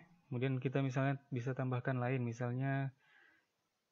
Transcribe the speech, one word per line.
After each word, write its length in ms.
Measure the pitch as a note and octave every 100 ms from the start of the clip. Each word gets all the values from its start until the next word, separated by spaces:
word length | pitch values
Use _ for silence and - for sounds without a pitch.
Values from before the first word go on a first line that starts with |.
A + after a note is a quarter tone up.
| - - -
kemudian 320 | B2 C3 C3
kita 240 | C3+ C#3 C3+
misalnya 320 | B2+ C3+ C#3 -
bisa 240 | B2+ B2 B2+
tambahkan 400 | B2+ B2 C#3 B2+
lain, 240 | B2 C3
misalnya 720 | A#2+ A#2 B2 B2 C3+ C3+ C3+ - _ - - _ _ _ _ _ _